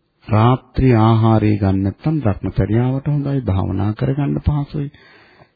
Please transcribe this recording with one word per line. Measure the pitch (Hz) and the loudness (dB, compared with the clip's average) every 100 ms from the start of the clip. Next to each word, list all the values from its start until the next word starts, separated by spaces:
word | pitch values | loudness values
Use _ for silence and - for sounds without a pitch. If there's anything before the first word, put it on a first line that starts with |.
| _ _ - | _ _ -2
රාත්‍රී | 107 120 127 - - 131 113 | 2 2 2 -2 0 2 4
ආහාරය | 110 113 113 110 104 | 4 4 4 2 2
ගන්න | 101 98 95 | 0 0 0
නැත්නම් | 98 - 156 160 | -2 -4 -4 -2
බ්‍රහ්මචර්යාවට | 113 95 95 - 98 110 127 135 147 | -2 -4 -4 -2 0 0 0 -2 -2
හොඳයි, | 147 139 139 | -2 -2 -4
භාවනා | 110 95 95 95 104 | -2 -2 -2 -2 -4
කරගන්න | 107 131 139 143 147 | -2 -4 -2 -2 -2
පහසුයි. | - 147 143 151 143 - _ - _ _ _ | -2 -2 -4 -8 -10 -12 _ -20 _ _ _